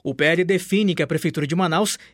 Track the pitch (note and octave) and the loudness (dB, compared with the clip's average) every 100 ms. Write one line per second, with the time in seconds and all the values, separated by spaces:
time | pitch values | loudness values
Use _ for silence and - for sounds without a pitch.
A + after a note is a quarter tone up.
0 | - C3 D3+ E3+ F3+ F#3+ F#3 G3 G#3 E3 | -8 0 2 2 2 0 0 0 2 0
1 | D3+ D#3+ E3+ D#3 D3 E3 F#3 D#3+ G#3 - | -2 -2 -2 -2 -2 0 0 0 0 -4
2 | - | -10